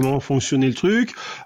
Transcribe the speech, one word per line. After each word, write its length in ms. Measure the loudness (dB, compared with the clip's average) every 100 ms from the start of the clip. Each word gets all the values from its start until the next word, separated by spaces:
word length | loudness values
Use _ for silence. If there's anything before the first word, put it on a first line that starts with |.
comment 180 | 2 0
fonctionnait 480 | 0 -2 0 2 2
le 60 |
truc. 400 | 2 2 2 0 -4 -14 -14